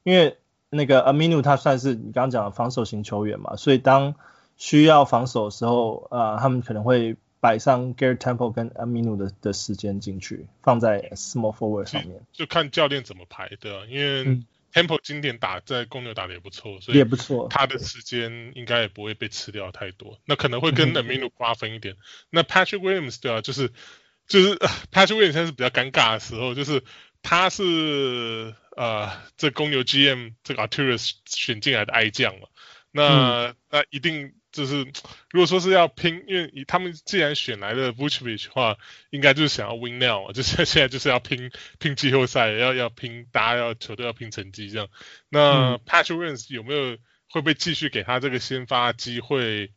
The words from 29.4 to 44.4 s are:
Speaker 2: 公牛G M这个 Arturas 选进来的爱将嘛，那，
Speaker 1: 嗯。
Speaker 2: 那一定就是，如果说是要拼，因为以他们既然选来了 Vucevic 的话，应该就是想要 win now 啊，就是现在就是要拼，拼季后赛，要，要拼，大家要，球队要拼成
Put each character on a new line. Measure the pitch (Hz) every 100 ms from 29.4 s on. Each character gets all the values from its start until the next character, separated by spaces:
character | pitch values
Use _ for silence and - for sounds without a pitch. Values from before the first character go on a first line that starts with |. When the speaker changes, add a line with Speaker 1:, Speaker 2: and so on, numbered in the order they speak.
| 151
Speaker 2:
公 | 131 151
牛 | 135
G | 123 139 139
M | 127 117 113
这 | -
个 | 127 120
Arturas | - 135 117 - - -
选 | - - 107
进 | 139
来 | 120
的 | 104
爱 | 117 110
将 | - 117 95
嘛， | 98 _ - - _
那， | 143 147 135 127 120 120
Speaker 1:
嗯。 | 120 _
Speaker 2:
那 | 147 147
一 | 139
定 | 165 156 139 _ _
就 | - 135
是， | 143 131 - - - _
如 | 175
果 | 165
说 | 185
是 | 180
要 | 190 165
拼， | - 175 170 196
因 | 185
为 | 165
以 | 139 135
他 | 180
们 | 180 160 -
既 | 196
然 | 147 147
选 | - 107
来 | 101
了 | 120 131
Vucevic | 117 143 - 123 107 -
的 |
话， | - 117 104 - - _
应 | 143
该 | 143
就 | 139
是 | 151
想 | - 104
要 | 117
win | 120 123
now | 127 104 101
啊， |
就 | 113
是 | 127 165 165
现 | 156
在 | 131
就 | 131
是 | 147
要 | 123
拼， | - 123 123 - - _
拼 | 151 139
季 | 143
后 | 131 123
赛， | 135 113
要， | 107 127
要 | 127 117
拼， | 117 123 117 120
大 | 117 113
家 | 120
要， | 117 113
球 | - 107
队 | 120
要 |
拼 | 117 113
成 | 107